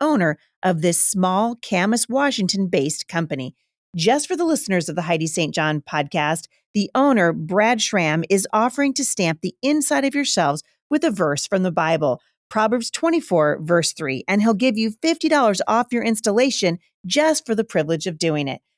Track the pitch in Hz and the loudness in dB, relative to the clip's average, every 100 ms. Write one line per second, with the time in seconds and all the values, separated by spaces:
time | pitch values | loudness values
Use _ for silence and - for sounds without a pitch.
0 | 302 285 170 147 _ _ 185 170 175 175 | 0 2 2 -2 _ _ -2 0 0 2
1 | - 196 185 185 233 240 - 185 196 226 | 0 0 0 2 0 -4 -4 0 0 0
2 | - 254 285 247 185 190 190 185 139 - | -2 0 0 0 -2 -2 -2 0 -2 -4
3 | - 170 160 139 127 - _ _ _ 170 | -6 -4 -4 -6 -8 -12 _ _ _ -2
4 | 165 277 294 359 339 277 - 185 165 156 | 2 2 0 -2 0 -2 0 -2 -2 -4
5 | 165 170 160 180 156 - 156 151 - 151 | -2 -2 -2 -2 -2 0 0 -2 -4 -4
6 | 147 170 147 165 - _ _ 208 190 - | -2 -2 -2 -2 -6 _ _ -4 -2 2
7 | 285 240 170 160 156 185 220 240 - 208 | 2 4 2 0 -2 2 2 2 0 0
8 | 160 156 165 196 - 214 240 - 285 262 | 0 0 2 0 0 0 0 0 -2 0
9 | 262 - 170 160 185 - 262 302 277 285 | -4 -2 -2 -2 -6 -4 0 0 2 0
10 | 277 285 277 - 156 151 - _ - 302 | 0 -2 -2 0 0 0 -6 _ -4 0
11 | 320 196 160 143 - 190 185 170 160 165 | 0 0 0 -2 -2 -2 0 0 2 2
12 | 147 123 _ _ - 220 220 247 233 - | 0 -2 _ _ -6 -2 0 0 -4 -4
13 | 330 330 - 175 151 143 156 170 156 - | 0 0 0 2 2 0 2 2 2 -4
14 | 151 131 - 202 220 208 254 220 220 214 | -6 -6 -2 2 2 2 2 2 -2 -2
15 | 320 330 320 294 240 190 - 220 240 240 | -2 0 2 2 2 2 0 0 0 0
16 | 220 220 - 202 262 - 185 175 _ _ | 0 0 0 2 2 2 -2 -2 _ _
17 | 180 277 311 302 - 220 226 185 151 165 | -4 2 2 2 -2 -2 -2 0 0 -2
18 | 190 156 165 151 139 127 _ | -4 -4 -2 -2 -2 -8 _